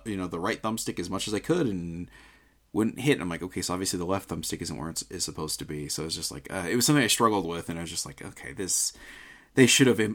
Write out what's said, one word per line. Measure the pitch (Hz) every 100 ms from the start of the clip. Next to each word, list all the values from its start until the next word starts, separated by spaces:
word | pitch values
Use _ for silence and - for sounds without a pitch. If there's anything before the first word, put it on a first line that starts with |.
| 113
you | 98
know, | 90
the | 87
right | 98 107
thumbstick | 113 113 - -
as | 90
much | 98 107
as | 104
I |
could | - 175 131
and | 90 85 85 87 - - - _ _ _
wouldn't | 87 110 -
hit. | 143 127
I'm | 90
like, | 82
"Okay, | 90 92
so | 87
obviously | 90 95 90
the | 85
left | 95 -
thumbstick | 82 - 80
isn't | 85 65
where | 80
it's, | 82 -
is | 87
supposed | - 76 78 -
to | 76
be." | 76 71
So | - 80
it's | 80
just | 80
like, | 69 -
uh, | 95 90
it | 120
was | 135
something | 147
I | 110
struggled | - 117 101 85
with. | 85 87
And | 85
I |
was | 85
just | 87 -
like, | - -
"Okay, | - -
this, | 95 90 - - - - - - - _ -
they | 120
should | - 127
have, | 107 107